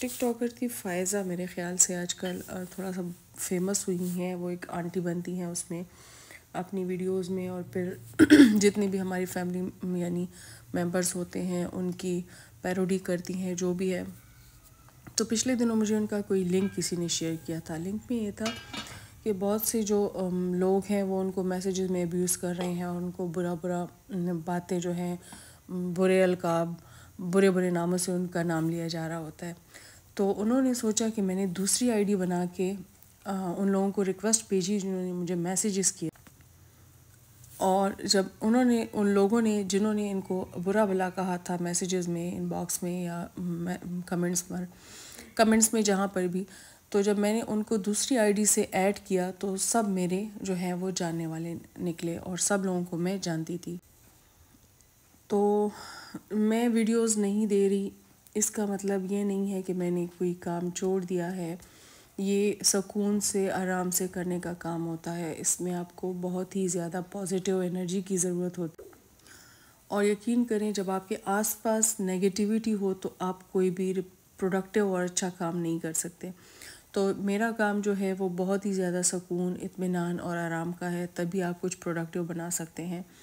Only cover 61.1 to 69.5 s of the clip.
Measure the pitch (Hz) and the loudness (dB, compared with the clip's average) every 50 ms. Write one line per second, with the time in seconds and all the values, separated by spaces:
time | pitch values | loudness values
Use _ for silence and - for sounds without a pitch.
61.1 | 190 175 170 175 190 185 170 165 175 - - - - - - - - - - - | -2 -2 -2 -2 -4 -4 -6 -6 -8 -10 -12 -18 -20 -20 -20 -20 -20 -20 -20 -14
62.1 | _ - 196 196 202 202 202 208 196 - - - - 196 190 - - 208 202 202 | _ -2 0 2 4 4 4 2 2 2 2 2 2 2 0 -2 -2 0 0 2
63.1 | 208 208 202 - - 196 190 190 - 185 190 180 185 185 180 180 175 - 185 180 | 2 2 0 0 0 0 0 0 0 0 0 0 0 0 0 0 0 -2 -2 -2
64.1 | - 185 175 180 180 175 175 170 175 175 - 165 170 165 165 165 165 165 - 170 | -4 -4 -4 -2 -2 -2 -4 -6 -8 -6 -6 -6 -4 -4 -4 -4 -6 -6 -6 -6
65.1 | 170 175 170 160 - - - - - - 175 180 180 175 170 175 - - - 185 | -6 -4 -4 -6 -6 -4 -2 -2 -2 -2 -2 -2 -4 -4 -6 -8 -8 -8 -6 -6
66.1 | 185 180 175 180 180 185 185 185 - 196 190 180 170 180 170 170 175 180 175 180 | -4 -4 -4 -4 -4 -4 -6 -4 -2 -2 0 0 0 -2 -4 -4 -4 -6 -8 -8
67.1 | - 202 196 165 190 185 180 196 190 185 180 180 175 180 185 170 180 202 180 - | -8 -8 -4 -2 -2 -2 0 0 0 2 0 0 -2 -4 -4 -2 -4 -4 -2 -2
68.1 | 196 175 185 180 175 175 180 180 175 175 170 160 - - - - - - - - | 0 0 0 0 0 -2 -2 -2 -4 -4 -6 -6 -8 -12 -18 -20 -20 -20 -20 -20
69.1 | - - - - - - - - | -20 -20 -20 -20 -20 -20 -20 -20